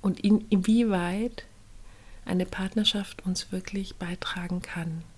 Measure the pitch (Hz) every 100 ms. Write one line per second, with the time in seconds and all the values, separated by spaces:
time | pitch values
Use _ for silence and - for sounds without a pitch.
0 | 196 185 202 208 - 202 185 226 233 190
1 | 175 190 233 - - - - - - -
2 | - - - 185 185 - 190 220 214 208
3 | 196 - 190 185 - 190 185 196 190 -
4 | 175 180 - 180 180 180 - 175 165 160
5 | -